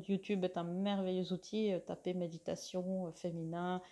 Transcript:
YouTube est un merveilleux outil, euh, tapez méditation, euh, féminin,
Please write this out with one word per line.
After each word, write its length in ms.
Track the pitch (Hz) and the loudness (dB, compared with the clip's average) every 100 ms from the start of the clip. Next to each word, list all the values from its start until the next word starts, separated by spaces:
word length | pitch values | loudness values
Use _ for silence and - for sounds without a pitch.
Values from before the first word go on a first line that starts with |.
| 185 | 2
YouTube 380 | 190 196 202 180 | 0 2 2 2
est 120 | 180 | 0
un 60 | |
merveilleux 720 | 170 180 202 196 185 185 180 | -2 0 2 2 2 2 0
outil, 400 | 180 - 214 214 | -2 -2 2 2
euh, 60 | 175 | 2
tapez 340 | - 170 175 | 0 -4 -2
méditation, 920 | 180 175 165 - 170 - 180 180 190 175 | 0 0 -2 -4 -4 -2 -2 0 0 -2
euh, 40 | |
féminin, 720 | 165 180 165 165 170 180 180 - | -4 -4 -2 -2 -2 0 0 -4